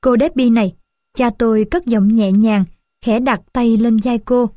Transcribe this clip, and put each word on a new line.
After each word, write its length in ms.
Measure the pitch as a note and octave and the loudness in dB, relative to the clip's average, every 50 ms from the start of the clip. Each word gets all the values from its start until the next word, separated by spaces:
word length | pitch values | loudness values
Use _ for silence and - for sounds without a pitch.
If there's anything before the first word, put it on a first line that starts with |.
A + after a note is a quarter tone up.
"Cô 140 | - C4 B3 A3+ | 0 2 2 2
Debbie 300 | C4+ E4 - - C4 A#3+ | 0 0 0 0 0 2
này," 240 | A3+ A#3 G#3+ F#3 E3+ _ _ _ _ _ _ _ _ | 2 2 0 -2 -6 _ _ _ _ _ _ _ _
cha 120 | - B3+ A#3+ | -2 -2 -2
tôi 360 | G#3+ - A#3 A3+ A3 G#3+ G#3+ G#3+ | -2 -2 -2 0 0 0 0 0
cất 140 | - F4 F4 | -2 -4 -2
giọng 220 | B3 A3+ G#3+ G3 | -2 0 0 2
nhẹ 240 | G3+ A3 A3+ G#3+ F#3+ | 2 2 2 0 2
nhàng, 340 | F#3+ G3+ G#3+ A3+ G#3+ G3+ F#3 - - _ _ _ _ _ - | 2 2 2 2 2 0 -2 -4 -8 _ _ _ _ _ -4
khẽ 140 | A#3+ G#3+ A3+ | -2 -2 -2
đặt 220 | B3+ C4+ A#3 F3+ _ _ _ | 0 -2 -4 -4 _ _ _
tay 240 | B3+ A#3+ A#3 A3+ | -2 0 0 2
lên 200 | G#3+ A3+ A#3 A3+ | 2 2 0 0
vai 200 | A3 G3+ B3+ A#3+ | 0 0 -2 -4
cô. 320 | A3+ G#3+ - B3 B3 B3 A3+ - | -4 -2 -2 0 0 0 -2 -6